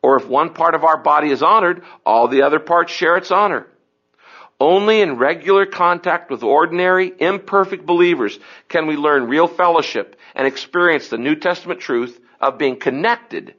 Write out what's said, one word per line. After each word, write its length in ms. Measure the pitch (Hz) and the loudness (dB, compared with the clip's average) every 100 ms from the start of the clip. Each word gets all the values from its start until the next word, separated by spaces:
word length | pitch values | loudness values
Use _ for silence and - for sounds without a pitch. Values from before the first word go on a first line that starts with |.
Or 120 | 131 135 | 4 2
if 120 | 127 | 0
one 240 | 131 165 | -2 -2
part 240 | - 165 160 | -2 -2 2
of 100 | 160 | 0
our 120 | 156 | 2
body 340 | 156 147 151 | 0 0 0
is 100 | 131 | 0
honored, 400 | 160 220 180 175 - - - | 2 2 2 -4 -12 -8 0
all 220 | 113 120 | 2 2
the 160 | 131 | 2
other 160 | 139 151 | 2 0
parts 340 | 156 170 165 | 0 0 0
share 240 | - 165 175 | -2 0 0
its 140 | 180 | 0
honor. 360 | 190 208 139 - _ _ _ _ _ _ - - _ | 0 0 -2 -10 _ _ _ _ _ _ -20 -20 _
Only 420 | 143 185 208 220 | 2 2 2 2
in 160 | 185 120 | 0 0
regular 480 | 135 165 156 196 196 | -2 -2 0 2 0
contact 680 | - 175 175 180 170 - | 0 0 0 -2 -4 -6
with 120 | 131 | -6
ordinary, 680 | 113 143 170 175 185 185 185 - | 0 2 2 0 0 0 -2 -2
imperfect 680 | 170 196 - 196 190 190 156 | -2 -2 -2 -2 -2 -6 -2
believers 540 | 175 175 160 104 - - - _ | 2 2 2 -4 -6 -20 -20 _
can 180 | 170 156 | -4 -2
we 80 | 151 | -2
learn 320 | 151 143 117 | 0 0 0
real 200 | 147 170 | 0 0
fellowship 680 | 170 175 165 - 110 - _ - - | 2 2 2 -2 -8 -10 _ -16 -4
and 120 | 135 | -4
experience 640 | 135 - 180 175 151 - | -4 -8 -2 0 0 -4
the 80 | 117 | -6
New 180 | 127 156 | -2 -2
Testament 440 | 185 175 175 175 | -2 -4 -8 -12
truth 400 | - 123 123 - _ _ | -4 -4 -4 -12 _ _
of 180 | 127 127 | -4 -2
being 200 | 143 123 | -4 -2
connected 760 | 156 131 208 233 _ 156 - | -4 -2 -2 -4 _ -12 -12